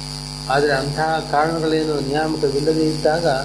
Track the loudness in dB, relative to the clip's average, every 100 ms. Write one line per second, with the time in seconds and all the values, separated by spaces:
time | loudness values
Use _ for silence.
0 | -10 -10 -10 -8 -2 2 2 0 -2 -2
1 | 0 -2 0 0 2 0 0 0 0 -2
2 | -2 -2 -2 0 0 2 2 2 2 2
3 | 0 2 2 0